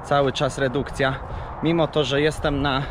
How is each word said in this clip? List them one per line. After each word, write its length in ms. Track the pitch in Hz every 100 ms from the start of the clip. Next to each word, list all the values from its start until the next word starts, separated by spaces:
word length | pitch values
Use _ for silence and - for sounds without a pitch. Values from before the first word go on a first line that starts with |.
Cały 280 | - 143 139
czas 260 | 123 143 123
redukcja. 560 | 135 135 127 - 135 131 - - - -
Mimo 240 | 151 170 151
to, 160 | 156
że 180 | 135 139
jestem 400 | 151 147 156 143
na 200 | 143 135 143